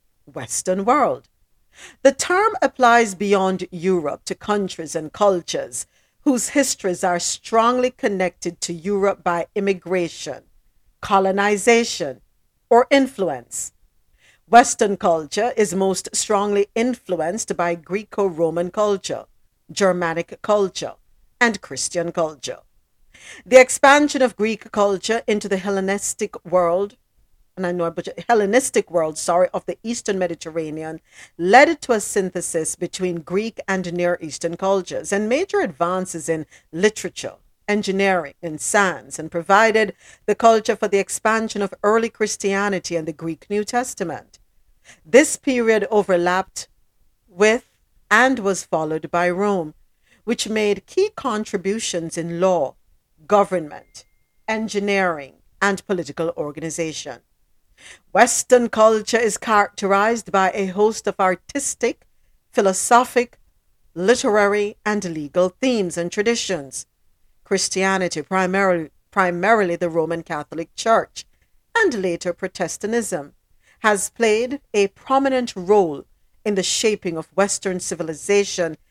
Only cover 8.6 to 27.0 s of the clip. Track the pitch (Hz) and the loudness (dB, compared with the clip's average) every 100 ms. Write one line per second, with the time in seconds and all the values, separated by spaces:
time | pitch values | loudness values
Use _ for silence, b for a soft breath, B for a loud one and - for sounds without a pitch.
8.6 | - 170 175 202 196 185 180 175 165 208 | -10 -6 -2 2 2 0 -2 -2 -2 -2
9.6 | 196 185 170 185 165 - 156 120 _ _ | -2 -2 -2 -2 -2 -6 -12 -12 _ _
10.6 | _ _ _ - - 196 190 196 208 208 | _ _ _ -12 2 2 4 2 2 2
11.6 | 240 233 233 - 147 127 _ _ _ _ | 4 4 2 -4 -8 -10 _ _ _ _
12.6 | - 233 254 277 262 - 175 127 120 - | 2 4 6 4 2 -2 -4 -4 -8 -12
13.6 | - _ _ _ _ b b b - 226 | -12 _ _ _ _ b b b 6 6
14.6 | 269 - 208 196 196 160 151 208 240 233 | 6 2 0 2 2 2 0 -2 -2 0
15.6 | 202 180 190 185 - - - 202 208 202 | 0 2 0 -2 -4 -6 0 0 2 0
16.6 | 202 226 247 233 - 170 160 220 - 180 | 0 0 -2 -2 -4 -4 -2 -4 -6 -4
17.6 | 175 170 - 196 208 - 196 156 165 170 | -2 -4 -6 -8 -6 -2 -2 0 0 0
18.6 | 180 214 208 196 - 113 - _ _ _ | -4 -2 0 0 -4 -8 -10 _ _ _
19.6 | - 156 190 180 170 165 170 - - 208 | -12 0 0 2 -2 -4 -8 -8 0 2
20.6 | 190 - 131 - _ _ _ - 240 190 | 2 -4 -10 -12 _ _ _ 0 0 0
21.6 | - 131 - 175 170 170 156 139 - - | -10 -8 -4 -4 -2 -2 -4 -4 -12 -12
22.6 | _ _ _ _ _ B B B 185 254 | _ _ _ _ _ B B B 6 6
23.6 | 247 - 277 294 294 269 254 190 214 214 | 6 4 6 6 4 0 0 0 -4 -4
24.6 | - 214 202 190 - 220 - 208 202 190 | -6 0 0 0 -2 -2 0 -2 -2 -4
25.6 | 196 196 190 202 - - 214 - 170 180 | -2 -2 -2 -4 -6 -6 -8 -8 -2 2
26.6 | 170 180 202 _ | 2 0 -4 _